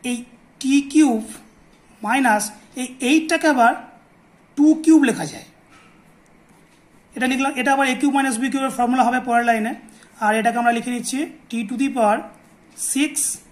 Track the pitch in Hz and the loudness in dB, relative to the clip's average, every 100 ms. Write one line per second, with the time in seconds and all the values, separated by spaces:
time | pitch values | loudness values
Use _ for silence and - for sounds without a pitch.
0 | 254 240 - - _ _ 262 277 277 302 | -6 -8 -10 -20 _ _ 0 2 2 2
1 | 294 226 - - - _ _ _ _ _ | 4 2 -6 -16 -20 _ _ _ _ _
2 | 214 247 254 208 208 - - - 247 - | -4 0 2 0 -2 -12 -20 -12 -12 -6
3 | 247 311 320 330 320 262 233 302 - - | 0 2 2 0 2 4 2 2 -10 -20
4 | _ _ _ _ _ - 302 311 - 320 | _ _ _ _ _ 2 4 4 6 6
5 | 269 160 160 - - _ _ - - _ | 6 0 -8 -12 -20 _ _ -20 -20 _
6 | _ _ _ _ _ _ _ _ _ _ | _ _ _ _ _ _ _ _ _ _
7 | _ - 247 254 269 269 262 277 269 254 | _ -4 -2 0 -2 -2 0 0 0 0
8 | 285 277 269 226 262 269 269 - 240 254 | 0 0 -2 -2 -4 -2 -4 -2 -2 2
9 | 233 254 247 233 240 226 220 311 - - | 2 0 0 0 2 0 -2 -8 -16 -20
10 | - - 214 220 220 233 240 233 247 247 | -20 -4 0 2 0 2 0 0 -4 -8
11 | - 269 320 - _ 226 208 240 269 262 | -6 -6 -8 -12 _ -8 -8 -4 -4 0
12 | 208 233 - - _ _ _ - - 269 | 0 0 -4 -20 _ _ _ -12 -6 -2
13 | 302 - - - - | -2 -2 -6 -8 -16